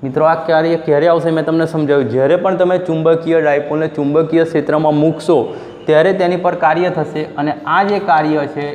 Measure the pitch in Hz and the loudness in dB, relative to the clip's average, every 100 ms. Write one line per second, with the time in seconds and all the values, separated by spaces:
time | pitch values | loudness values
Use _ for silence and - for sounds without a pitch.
0 | 135 135 156 160 - 160 165 165 165 143 | -4 0 2 2 0 0 2 -2 0 2
1 | 165 170 160 160 156 160 160 160 151 143 | 2 2 0 -2 0 0 0 -2 0 0
2 | 123 120 135 175 190 180 180 185 180 160 | 2 0 2 2 0 0 0 0 -2 0
3 | 156 165 165 165 151 143 143 151 156 151 | 2 2 2 2 2 0 -2 -4 -4 -2
4 | 143 151 160 165 165 160 143 151 151 151 | 0 0 2 0 2 0 0 0 2 2
5 | 156 160 - 165 113 - - - - 156 | 0 0 0 0 0 -8 -14 -14 0 4
6 | 175 190 175 180 180 170 160 160 180 160 | 4 2 0 0 -2 0 0 2 0 -2
7 | 151 156 151 - 147 143 - 170 202 202 | -4 -6 -8 -4 -4 -4 -2 0 0 -2
8 | 190 160 151 151 143 151 147 | 0 0 2 -2 -2 -6 -8